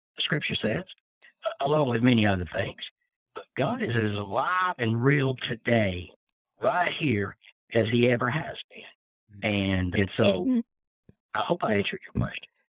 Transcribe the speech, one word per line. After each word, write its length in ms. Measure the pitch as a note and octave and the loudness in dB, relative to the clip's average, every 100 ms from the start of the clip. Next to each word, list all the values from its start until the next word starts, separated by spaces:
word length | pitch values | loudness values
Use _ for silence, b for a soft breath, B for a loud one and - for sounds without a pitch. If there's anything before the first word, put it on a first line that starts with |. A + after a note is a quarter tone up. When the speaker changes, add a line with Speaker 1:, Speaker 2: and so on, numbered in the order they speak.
| _ - | _ -6
Speaker 1:
Scripture 360 | - D3+ - | -4 -2 -4
says, 300 | - - E3 F#3+ - _ _ B B - | -2 -2 -4 -6 -18 _ _ B B -8
a-, 180 | - | -4
along 240 | - D3+ C3+ | 0 2 2
with 140 | A#2 | 2
many 240 | B2 A#2 G#2 | 4 6 4
other 180 | F#2+ | 2
things. 480 | E2+ - - - - _ _ _ _ | -2 -4 -6 -8 -16 _ _ _ _
But 120 | - - - | -18 -10 -4
God 260 | C#3+ B3 | -2 -2
is 140 | G#3+ A#2 | -2 0
as 220 | G#2+ G2+ | 0 -2
alive 560 | G2+ A2+ D3+ F#3 F#3 F3 | -4 -4 -2 0 -2 0
and 240 | A#2 A2+ | 0 2
real 320 | C3 D3 C3 | 2 2 0
today, 800 | B2+ - A#2 - A#2 G#2 F2+ F2 - _ _ _ - | -2 -6 -4 2 2 2 -2 -10 -18 _ _ _ -4
right 300 | B2 E3+ E3 | -2 0 -2
here, 440 | - D#3 G#2 G2 - b b - | -2 0 0 -2 -8 b b -2
as 160 | A2+ G#2+ | 0 2
he 200 | A#2+ B2 | 4 4
ever 180 | A#2+ B2+ | 2 0
has 340 | D3 - - - | -4 -6 -12 -16
been. 720 | - - _ _ _ _ G2+ | -18 -20 _ _ _ _ -4
And, 520 | G#2 G2+ F#2+ F#2+ F2+ E2+ | 0 0 2 2 0 0
and 140 | F#2+ | 0
so, 320 | - - G2 | 2 2 2
Speaker 2:
Mm-hmm. 180 | C4 B3 - _ _ _ _ _ _ G#2+ | 2 0 -2 _ _ _ _ _ _ -4
Speaker 1:
I 40 | |
hope 240 | G#2+ - | -2 -2
I 100 | C3 | 0
answered 240 | G2+ G2 - | 0 0 -6
your 180 | - - | -8 -4
question. 240 | - - - _ | -4 -6 -16 _